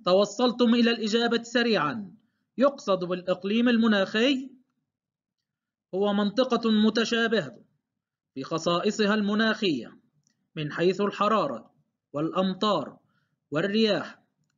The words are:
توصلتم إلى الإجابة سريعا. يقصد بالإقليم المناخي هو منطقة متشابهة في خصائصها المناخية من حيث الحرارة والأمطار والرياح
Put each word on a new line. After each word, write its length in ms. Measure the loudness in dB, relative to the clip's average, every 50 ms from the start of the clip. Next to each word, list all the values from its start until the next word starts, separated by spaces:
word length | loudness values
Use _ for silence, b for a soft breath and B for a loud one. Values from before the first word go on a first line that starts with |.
| 0
توصلتم 680 | 2 4 4 4 2 0 0 0 0 2 2 2 4 4
إلى 180 | 4 4 2
الإجابة 520 | 2 0 -2 -2 0 0 0 0 0 -2 -4
سريعا. 720 | -2 -2 0 0 2 2 0 0 -2 -4 -6 -10 -12 -16 -20 _ _ _ _ _ _ _ 2
يقصد 420 | 2 2 2 0 -2 -2 0 0 0
بالإقليم 680 | -4 -6 -6 -2 -4 -4 -2 -2 -2 0 2 2 4
المناخي 840 | 4 4 4 4 4 2 0 0 0 0 2 2 2 0 -4 -8 -16 -20 _ _ _ _ _ _ _ _ _ _ _ _ _ _ _ _ _ _ _ _ _ _ _ _ _ _ -4
هو 180 | -2 -2 0 0
منطقة 580 | 0 0 0 0 0 0 0 0 0 2 2
متشابهة 920 | 2 4 4 2 2 0 0 0 0 0 0 0 0 0 -2 -4 -10 -18 -20 _ _ _ _ _ _ _ _ _ _ _ _ _ _
في 100 | -14 -8
خصائصها 680 | -6 -6 -4 0 0 0 2 0 -2 0 0 0 0 2
المناخية 840 | 0 0 0 0 0 0 0 0 -2 -2 -2 -2 -2 -4 -10 -16 -20 _ _ _ _ _ _ _ _ _ _ _
من 160 | -8 -8 -6
حيث 300 | -4 0 0 0 2 0
الحرارة 720 | -2 -4 -2 -2 0 0 2 0 0 -2 -4 -8 -12 -18 _ _ _ _ _ _ _ _ -8
والأمطار 840 | -6 -6 -4 -2 -2 -2 -2 -2 -2 0 0 0 0 -2 -6 -12 -20 _ _ _ _ _ _ _ _ _ _
والرياح 720 | -4 -2 -2 0 0 0 2 2 0 -2 -4 -8 -14 -20 _ _ _ _ _ _ _